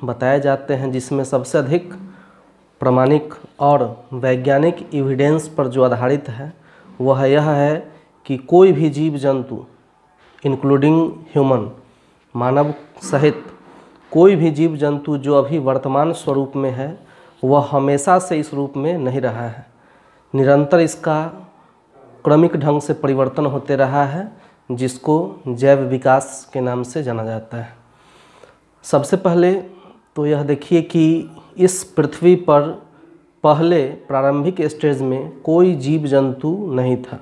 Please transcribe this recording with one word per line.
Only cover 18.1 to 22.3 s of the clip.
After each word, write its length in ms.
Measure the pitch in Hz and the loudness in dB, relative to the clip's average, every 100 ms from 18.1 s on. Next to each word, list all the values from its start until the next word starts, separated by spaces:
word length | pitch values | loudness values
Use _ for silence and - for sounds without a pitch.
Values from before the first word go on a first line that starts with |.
| 180 | 2
से 180 | 185 160 | 2 -4
इस 160 | 147 | -4
रूप 220 | 139 139 139 | -6 -6 -4
में 200 | 147 175 | -4 -4
नहीं 220 | 127 135 | -4 -2
रहा 280 | 127 113 120 | -4 -6 -10
है। 180 | 113 - _ _ _ _ _ _ | -12 -20 _ _ _ _ _ _
निरंतर 460 | 135 135 143 143 180 | 0 4 4 4 2
इसका 420 | 160 - 165 151 160 185 185 _ _ _ _ _ - - | 2 -2 -4 -4 -6 -12 -20 _ _ _ _ _ -20 -8
क्रमिक 320 | - | 2